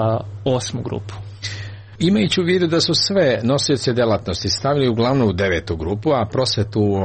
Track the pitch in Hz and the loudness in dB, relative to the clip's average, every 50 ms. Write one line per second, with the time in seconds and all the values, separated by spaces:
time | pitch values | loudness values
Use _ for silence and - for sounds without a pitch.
0 | 110 110 110 113 - - - - - 139 127 123 - - - 120 120 - 123 117 | 2 2 0 0 -4 -8 -12 -4 -2 0 0 0 -2 -4 -6 -6 -6 -6 -6 -6
1 | - - - - - - - - - - - - - - - - - - - - | -8 -10 -12 -14 -14 -14 -16 -10 -10 -10 -10 -10 -12 -12 -14 -16 -18 -20 -8 -2
2 | 165 170 202 214 208 180 - 190 180 165 180 185 180 165 165 165 156 - 165 - | 2 2 4 4 2 2 2 0 2 2 2 2 2 2 2 2 2 2 0 0
3 | - - 196 196 170 135 120 - 117 117 135 139 - - 147 117 - 135 120 117 | 0 0 2 2 4 4 2 2 2 0 0 2 2 0 0 0 0 0 0 2
4 | 120 117 107 95 - - 87 - - 98 - - - 135 147 147 135 127 113 113 | 2 2 2 0 0 -4 -6 -4 -2 -4 -4 -2 0 0 2 2 2 2 2 2
5 | 117 123 135 139 123 104 92 87 98 98 90 80 80 - 87 78 82 82 101 107 | 2 2 2 4 2 2 2 2 0 0 0 -2 -2 -4 -4 -4 -2 -4 -4 -2
6 | 107 156 147 123 107 104 - 127 131 - - - 101 107 - 110 104 104 101 98 | 0 0 2 2 0 0 0 -2 0 0 0 -2 -2 -2 0 0 2 2 2 2